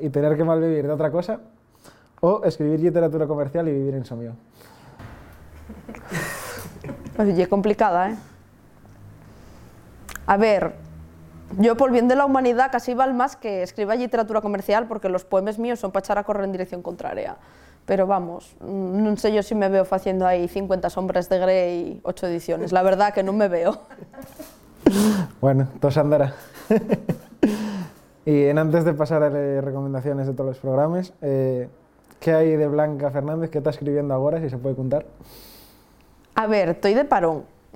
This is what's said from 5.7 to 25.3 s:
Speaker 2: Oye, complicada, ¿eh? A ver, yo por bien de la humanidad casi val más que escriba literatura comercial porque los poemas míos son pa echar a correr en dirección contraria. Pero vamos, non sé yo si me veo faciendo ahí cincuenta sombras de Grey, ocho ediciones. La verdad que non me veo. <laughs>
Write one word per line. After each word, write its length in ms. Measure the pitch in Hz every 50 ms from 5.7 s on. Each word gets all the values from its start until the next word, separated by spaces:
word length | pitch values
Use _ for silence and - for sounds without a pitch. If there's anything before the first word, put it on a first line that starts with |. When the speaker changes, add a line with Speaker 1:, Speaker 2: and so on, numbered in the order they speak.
| 214 - - - - - - - 185 151 - - - - - - - - - - - - - - - - - - -
Speaker 2:
Oye, 300 | 226 208 202 165 180 180
complicada, 640 | - 202 202 190 208 208 - 220 196 175 180 185 208
¿eh? 60 | 226 202 - - - - - _ - - - - - - - - - - - - - - - - - - - - - - - - - - - - - - - - - - -
A 100 | - 196
ver, 380 | 202 226 220 202 180 - - - - - - - - - - - - - - - - - - -
yo 200 | 190 220 240 233
por 140 | 240 269 262
bien 180 | 240 240 240 247
de 60 | 254
la 100 | 285 285
humanidad 460 | 277 269 262 254 240 233 240 262 262
casi 220 | 247 233 - 254 247
val 200 | 247 262 269 254
más 240 | 240 262 277 -
que 260 | - - 214 196 185 180
escriba 320 | - - 220 202 202 226
literatura 460 | 247 247 226 262 233 220 214 220 214
comercial 460 | 208 208 202 196 - - 202 220 240
porque 200 | 233 220 208 -
los 160 | 185 180 180 -
poemas 360 | - 196 190 196 214 208 226
míos 200 | 226 240 240 -
son 120 | 202 190
pa 80 | - 196
echar 180 | - - 202
a 60 | 208 202
correr 200 | 214 208 202 196
en 80 | 196
dirección 300 | 190 180 180 - - 180
contraria. 560 | 175 170 175 - - - 90 - - - - - - - - - - - - - -
Pero 220 | - 190 190 185
vamos, 500 | 190 196 185 180 170 175 - - - - -
non 560 | - - 196 196 190 180 190 208 214 214 208
sé 160 | - - 208
yo 140 | 214 208 202
si 80 | - 226
me 160 | 208 196 190
veo 160 | 196 190 185
faciendo 400 | 185 190 190 - 196 190 185 185
ahí 240 | 180 185 175 175 170
cincuenta 400 | - 196 196 190 190 185 180 175
sombras 400 | - 185 185 185 175 180 175 -
de 100 | 190 180
Grey, 640 | 185 185 190 185 180 175 175 170 170 - - - -
ocho 240 | 180 180 - 190
ediciones. 460 | 175 170 170 - 170 165 165 175 165 185
La 80 | 185
verdad 320 | 185 190 190 190 208 208 202
que 100 | 202 190
non 160 | 190 202 214
me 80 | 208
veo. 320 | 185 175 165 170 202 214 -
<laughs> 60 | - - - - - - - - - - - - - - - - - - - - - - 196 202 214 214 208 190 160 -